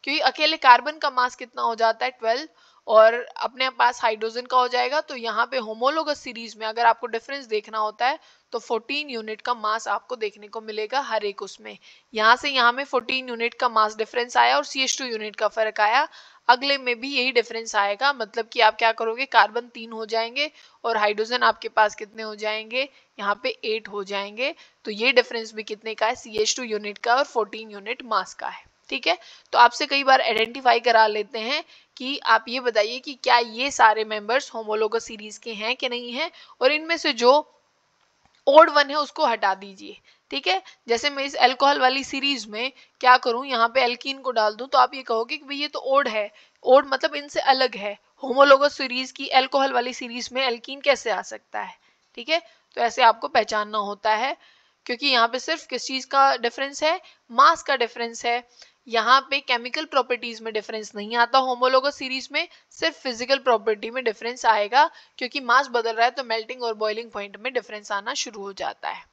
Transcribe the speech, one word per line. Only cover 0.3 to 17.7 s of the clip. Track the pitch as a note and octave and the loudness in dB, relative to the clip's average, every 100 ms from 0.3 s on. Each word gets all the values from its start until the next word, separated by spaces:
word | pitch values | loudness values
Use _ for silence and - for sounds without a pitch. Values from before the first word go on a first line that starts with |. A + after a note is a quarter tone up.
| C4 D4+ D#4 | 0 -2 2
कार्बन | C4+ B3 C4+ D#4 | 6 6 4 -4
का | D4 | -4
मास | B3+ B3 | -2 -2
कितना | - B3 B3 | -4 -14 -6
हो | A#3 | -6
जाता | A3 A3+ A3+ | 0 0 0
है? | B3 | -6
ट्वेल्व, | B3 A3+ B3 D#4 _ _ _ - | -4 -4 -2 -6 _ _ _ 4
और | A3 A3 A#3+ - - | 8 8 4 -8 -8
अपने | A3+ B3 C4 | -8 -4 -4
पास | B3 A#3+ B3 | 2 0 2
हाइड्रोजन | A#3 A3 A3 A3+ B3 | -2 -2 -6 -8 0
का | B3+ | 2
हो | B3 | 2
जाएगा। | B3 B3 D4 | 0 0 -2
तो | D#4 C4 | -4 -10
यहाँ | A3+ G#3+ A#3+ | -6 -2 -2
पे | C4 | -4
होमोलोगस | A3 A3 B3+ D#4 D4+ D4 | -6 -2 -2 0 -4 -6
सीरीज | C4 A#3 A#3 G#3+ | -8 -14 -14 -10
में | A3 | -8
अगर | A3 A#3 | 2 2
आपको | A#3 A#3+ | 2 -4
डिफरेंस | A3 - C#4 A#3+ | -8 -8 -12 -6
देखना | G#3+ G#3 A3 | -6 -4 -4
होता | G#3+ G#3 A#3+ | -4 -2 -2
है | D#4+ _ _ _ | -2 _ _ _
तो | A#3+ | -10
फ़ोर्टीन | - A3+ A3+ C#4+ D4 | -4 -6 -4 -8 -6
यूनिट | A#3 G#3+ G#3+ | -10 -10 -10
का | - | -6
मास | A#3+ G#3+ A3+ A3+ | -4 -2 -4 -4
आपको | G#3 - B3 | -6 -6 -8
देखने | G#3+ G#3 G#3 | -8 -10 -14
को | A3+ | -14
मिलेगा | A3 G#3+ G#3+ C4 | -10 -8 -4 -4
हर | B3+ A3 | -2 -4
एक | G#3 G3+ | -4 -8
उसमें। | G3 - G#3+ G3+ - - _ | -14 -14 -18 -20 -20 -20 _
यहाँ | G#3+ A3 B3 | 2 4 4
से | C#4+ | 4
यहाँ | C4 A#3+ | 4 4
में | B3 | 2
फ़ोर्टीन | C#4 B3+ A3+ C4 B3+ | -2 -2 -2 -8 -6
यूनिट | A#3 A#3 | -4 -4
का | - B3 | 0 0
मास | A3 G#3+ G#3+ | 2 0 -2
डिफरेंस | G#3+ A#3+ A#3+ B3 | -4 -4 -2 2
आया | A#3+ C#4 | 4 2
और | |
सीएच | C#4+ C4+ C4 - | -2 -4 -4 -2
टू | |
यूनिट | C4 A3 G#3+ G3+ | -6 -8 -8 -4
का | G#3+ | -2
फर्क | A3+ G#3+ G#3+ | 0 -4 0
आया, | G#3 B3 D#4 - - _ - | 2 2 0 -8 -20 _ 2
अगले | B3 C#4 C#4 | 2 2 -2
में | B3+ A#3 | -2 -4
भी | C4+ | -4
यही | C#4 B3+ | -2 2
डिफरेंस | A#3+ A3+ A3+ A3+ | 0 0 -8 -4